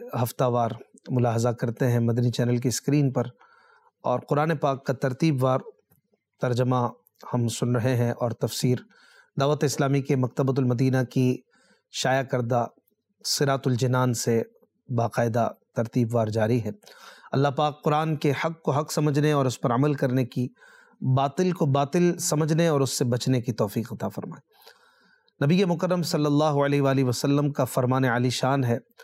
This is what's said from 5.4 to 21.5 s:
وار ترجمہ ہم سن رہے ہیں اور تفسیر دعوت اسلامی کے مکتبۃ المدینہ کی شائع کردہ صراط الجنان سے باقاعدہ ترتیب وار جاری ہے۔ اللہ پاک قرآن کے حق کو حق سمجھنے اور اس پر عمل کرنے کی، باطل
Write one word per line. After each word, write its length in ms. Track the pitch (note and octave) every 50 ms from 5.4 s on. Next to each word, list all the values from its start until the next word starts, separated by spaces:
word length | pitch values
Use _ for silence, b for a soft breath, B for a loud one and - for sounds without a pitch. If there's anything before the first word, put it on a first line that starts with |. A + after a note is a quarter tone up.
| C3
وار 140 | C3 B2+ C3 - - - _ _ _ _ _ _ _ _ _ _ _ _ _
ترجمہ 360 | - B2+ A#2+ A#2 B2+ B2+ B2+ B2 A#2+ A#2 A#2 - _ _ _ _ - - -
ہم 140 | B2 A#2 A#2
سن 280 | A2+ - C3 A#2+ B2
رہے 200 | A#2+ G#2+ C3 C3
ہیں 140 | A#2 B2 A#2+
اور 200 | A#2+ - B2 A#2
تفسیر 480 | A2+ - - A2 - - - B2 B2+ A2+ - b b b b b b b b b _ -
دعوت 240 | C#3 C#3+ D3+ D3 D#3
اسلامی 380 | C#3 B2 - D3 C3+ C#3 C#3 C3+
کے 140 | - C#3+
مکتبۃ 360 | C3 B2+ A#2 - - C#3 C3 C3
المدینہ 400 | C#3 C3 B2 B2 A#2 C3+ C3 B2+ C3 B2+ A#2+
کی 260 | - C3+ B2+ B2+ B2 - - b b b b b b b b b -
شائع 300 | - - C3 B2+ C3+ C3
کردہ 440 | A#2+ - B2 A#2+ A#2+ B2 A#2+ A#2+ - - _ _ _ _ _ _ _ _ _ -
صراط 420 | - - - - C3+ C#3 C3 -
الجنان 480 | C#3 B2+ A2+ C3 B2 B2+ B2+ B2+ B2+ A#2
سے 280 | A#2 - B2 A#2 A2+ A2+ - _ _ _ _ _ _ _ - A#2+
باقاعدہ 520 | A#2 A#2 G#2+ - B2 A#2 A#2 A2 A#2+ A2+ G#2+ - - _ _ -
ترتیب 380 | - A2+ A2+ - C3 A#2+ A2+ A#2
وار 120 | A#2+ A2
جاری 380 | A2 G#2+ A2+ G#2+ A2 A#2+ A#2+ G#2+
ہے۔ 60 | G#2+ G#2 - B B B B B B B B B B -
اللہ 160 | C3+ C#3 C#3+
پاک 360 | C3 D3+ D3+ D3+ C#3+ - -
قرآن 320 | D#3+ D3+ D3+ D#3+ D#3+ D#3
کے 140 | C#3+ - D3+
حق 320 | C3+ - - E3 E3 - -
کو 80 | D#3+
حق 220 | C#3+ C#3+ D#3 - -
سمجھنے 400 | E3 D3+ D3+ C#3 D3 D3 D3+ D3+
اور 140 | C#3+ C3+
اس 140 | B2+ A#2 -
پر 100 | - C3
عمل 240 | A#2+ B2 C#3+ D3+ C#3+
کرنے 300 | C#3 D#3 B2+ B2 C3 B2+
کی، 240 | A#2+ - C3+ B2 B2 B B B B B B B B B B - C3 B2+
باطل 360 | C3+ C3+ C#3+ - - F#3 F#3